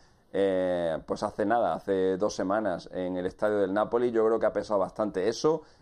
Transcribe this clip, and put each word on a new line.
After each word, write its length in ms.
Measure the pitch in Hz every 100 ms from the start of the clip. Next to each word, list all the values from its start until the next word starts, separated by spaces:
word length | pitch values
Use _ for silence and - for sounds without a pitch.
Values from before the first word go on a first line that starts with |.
| - _ _ 90
eh, 680 | 98 92 92 90 85 78 -
pues 160 | 95
hace 240 | 104 - 104
nada, 260 | 117 98
hace 460 | 78 - 95 92 92
dos 160 | 104
semanas 560 | - 95 104 107 82 -
en 240 | 90 92 92
el 80 |
estadio 340 | 90 - 107 104
del 140 | 98
Napoli, 380 | 101 107 120 123
yo 160 | 113 110
creo 120 | 113
que 60 |
ha 80 | 110
pesado 280 | 104 101 104
bastante 460 | 90 - 107 92 92
eso 340 | 113 156 156 - -